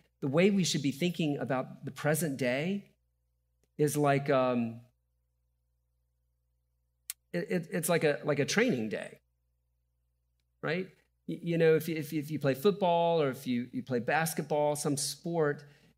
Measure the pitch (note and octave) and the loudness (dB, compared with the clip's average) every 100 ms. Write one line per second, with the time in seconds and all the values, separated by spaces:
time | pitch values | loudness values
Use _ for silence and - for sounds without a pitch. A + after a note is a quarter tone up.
0 | _ - C#3+ D3+ G3 G3 E3 D#3 C3+ - | _ -8 -2 4 4 4 0 0 -2 0
1 | F3 E3+ D#3 C#3+ A#2+ C3 - - C#3 - | -2 0 -2 -2 -2 -4 -6 -10 -14 -4
2 | D3 D#3 E3 B2+ B2+ C3 E3+ G3+ - _ | 0 0 -2 -2 -2 -2 -2 -6 -8 _
3 | _ _ _ _ _ _ _ - D3 D3 | _ _ _ _ _ _ _ -2 0 2
4 | C#3+ C#3 C#3+ C3+ B2+ B2 A#2 A#2 - _ | 2 2 2 2 2 0 -2 -6 -18 _
5 | _ _ _ _ _ _ _ _ _ _ | _ _ _ _ _ _ _ _ _ _
6 | _ _ _ _ _ _ _ _ _ _ | _ _ _ _ _ _ _ _ _ _
7 | - - _ F3 - F3+ E3 F#3 D#3+ E3 | -18 -18 _ -8 -4 -4 -4 -4 0 2
8 | D3+ C#3+ D3+ D3 C#3 G3 B3 B2+ A2 F2+ | 2 0 -2 -2 0 2 2 2 -2 -6
9 | - - _ _ _ _ _ _ _ _ | -10 -16 _ _ _ _ _ _ _ _
10 | _ _ _ _ _ _ C#3+ F3 F3+ _ | _ _ _ _ _ _ -6 -6 -6 _
11 | _ _ - E3 E3+ E3 D#3+ D#3+ D#3+ D#3 | _ _ -12 -8 -2 4 6 4 2 -6
12 | C#3+ D#3 D3 D3+ C#3+ C3 G#3 G3+ F3+ E3+ | -4 -6 -6 -2 0 2 2 2 2 2
13 | E3+ E3+ C#3 A#2 C3 A#2+ B2 C3 - B2 | 4 4 2 -2 -2 -2 -4 -8 -4 -4
14 | B2+ D3+ E3 - D3+ D3+ D3 D3 D#3 C#3+ | 0 0 0 -2 -2 0 0 0 -2 -2
15 | - - E3+ E3+ D3 C#3+ - - _ | -4 -6 -4 0 0 0 -10 -20 _